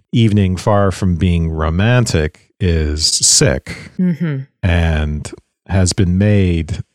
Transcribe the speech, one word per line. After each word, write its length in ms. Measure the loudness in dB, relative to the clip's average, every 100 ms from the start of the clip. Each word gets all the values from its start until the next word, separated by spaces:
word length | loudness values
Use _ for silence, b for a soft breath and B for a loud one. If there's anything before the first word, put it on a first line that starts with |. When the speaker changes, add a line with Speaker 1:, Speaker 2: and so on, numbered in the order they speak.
| _
Speaker 1:
evening, 440 | 0 2 4 2 0
far 340 | 0 2 2
from 260 | 0 -2 0
being 340 | 0 0 -2
romantic, 1000 | -2 -2 0 2 2 2 0 -2 -6 _ -4
is 460 | -2 0 -2 -2 -2
sick 840 | -2 0 2 2 0 -6 -16 -12 -4
Speaker 2:
Mm-hmm. 420 | -2 -2 -4 -6 -8 _
Speaker 1:
and 720 | 0 0 0 0 -2 -6 -10 -16 _ _ -4
has 260 | 0 2
been 260 | 2 0 2
made 640 | 2 2 2 0 -4 -8 -10